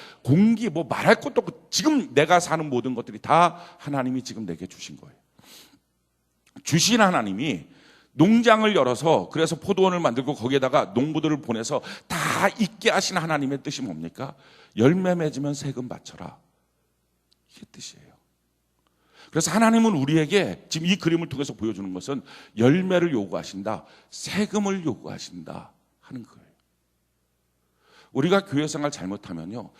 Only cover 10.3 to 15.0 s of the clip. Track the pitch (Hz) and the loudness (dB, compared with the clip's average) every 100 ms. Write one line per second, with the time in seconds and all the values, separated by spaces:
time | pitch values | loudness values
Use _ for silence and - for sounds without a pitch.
10.3 | 131 123 139 127 139 98 104 147 156 151 | -4 0 0 2 2 2 0 0 0 -2
11.3 | 151 - 110 117 139 - - _ 165 151 | -2 -2 -6 -2 -6 -6 -18 _ -6 -2
12.3 | 160 190 - 202 - 185 170 - 185 160 | 2 0 2 -4 0 2 2 0 -4 -2
13.3 | 151 135 139 - - 120 80 82 - 131 | -2 -2 -4 -8 -8 -8 -8 -10 -10 -12
14.3 | - _ - _ - 127 185 | -14 _ -20 _ 2 4 4